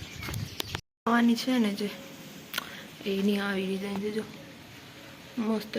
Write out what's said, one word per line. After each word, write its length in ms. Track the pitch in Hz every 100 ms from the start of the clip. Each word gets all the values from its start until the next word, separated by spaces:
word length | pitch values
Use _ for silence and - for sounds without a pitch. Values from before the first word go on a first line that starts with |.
| - - - - - - - - - _
ખાવાની 400 | - 233 233 233
છે 220 | - 254 208
ને 60 | 202
જે, 80 | 202 - - - - - - - - - - - 208
એની 280 | 196 202 202 202
આવી 220 | 196 190
ડિઝાઇન 320 | 190 202 196
છે 80 | 208 214
જો. 60 | 208 - - - - - - - - - - -
મસ્ત 360 | 214 220 214